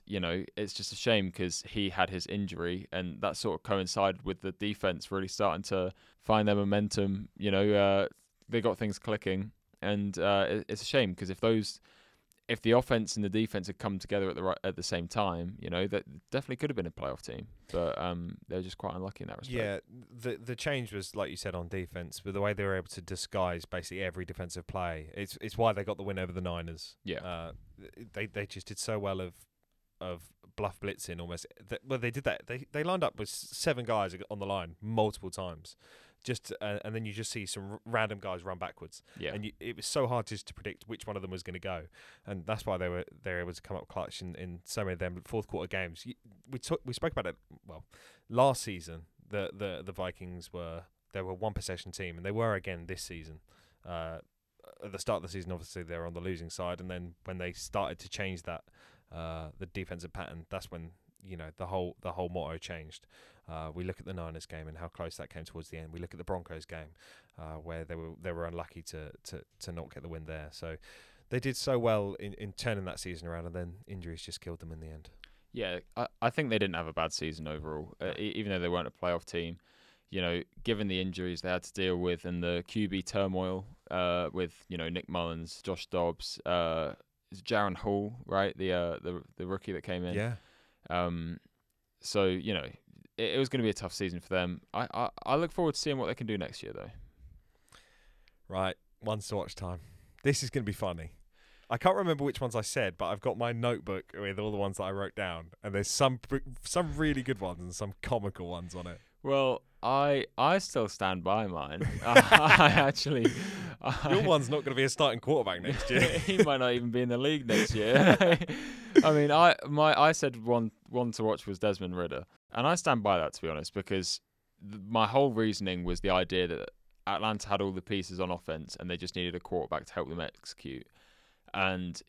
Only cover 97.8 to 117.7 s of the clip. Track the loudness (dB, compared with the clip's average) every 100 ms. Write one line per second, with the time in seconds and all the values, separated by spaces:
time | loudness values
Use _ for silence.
97.8 | _ _ -20 _ _ _ -6 0 0 -2
98.8 | _ _ -4 -4 -2 -4 -4 -6 -6 -6
99.8 | -10 -20 -20 0 2 2 0 -2 -2 0
100.8 | -2 -2 -8 -14 -20 _ -20 -20 -6 2
101.8 | 4 4 2 2 0 0 -2 0 0 0
102.8 | 0 0 -2 0 0 0 0 2 0 0
103.8 | -2 -6 -6 -6 -4 -2 -2 0 0 0
104.8 | -2 -2 -4 -2 -4 -4 -10 -10 -2 0
105.8 | 0 4 4 4 -2 -4 -4 -10 -2 0
106.8 | 0 2 2 2 0 -2 -2 -4 -8 -6
107.8 | -6 -6 0 0 0 -4 -6 -6 -8 -10
108.8 | -10 -12 -18 _ 2 4 4 2 -4 _
109.8 | 2 4 6 4 2 4 4 4 2 0
110.8 | 0 2 0 2 4 4 2 -2 -4 -2
111.8 | -2 0 8 8 10 10 10 10 10 10
112.8 | 6 4 0 4 4 2 -4 -6 -8 -6
113.8 | -4 -2 4 6 8 6 6 0 0 2
114.8 | 2 4 4 4 4 4 4 0 0 -2
115.8 | 4 6 6 4 4 6 6 6 4 4
116.8 | 2 2 2 2 2 2 4 4 4